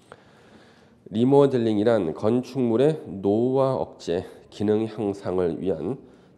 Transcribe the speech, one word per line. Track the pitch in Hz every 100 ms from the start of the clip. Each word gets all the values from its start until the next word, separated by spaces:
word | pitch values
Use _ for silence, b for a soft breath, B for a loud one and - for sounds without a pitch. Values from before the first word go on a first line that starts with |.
| B B B B B B B B B B -
리모델링이란 | 104 123 139 143 123 113 107 107 113 85
건축물의 | 78 104 120 123 139 120 113 139 156 -
노후화 | 95 98 104 123 131 135 127
억제, | 73 - - 85 - B -
기능 | - 104 107 110
향상을 | 113 104 98 - 92 90 85
위한 | 90 82 78 135 B B B